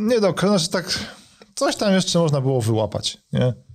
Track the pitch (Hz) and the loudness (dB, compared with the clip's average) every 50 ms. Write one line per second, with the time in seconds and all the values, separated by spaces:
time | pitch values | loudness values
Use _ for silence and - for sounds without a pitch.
0 | 214 220 254 226 202 190 160 - 180 196 208 190 156 - - 190 175 - - - | 0 2 2 2 2 2 0 2 2 2 2 2 0 -2 -4 -4 -4 -4 -6 -6
1 | - - - - - _ _ _ - _ - - 269 339 - - 240 208 190 190 | -8 -10 -14 -20 -20 _ _ _ -20 _ -6 -2 -2 -2 -2 0 0 2 2 2
2 | 180 - - 170 170 156 143 143 127 135 135 127 113 110 113 110 110 104 - - | 2 2 0 2 2 2 0 0 0 0 0 0 2 2 0 0 0 -2 -2 -4
3 | - - - - _ - - 123 120 127 117 - - - - | -6 -6 -8 -10 _ -6 -2 0 0 0 -2 -4 -10 -20 -20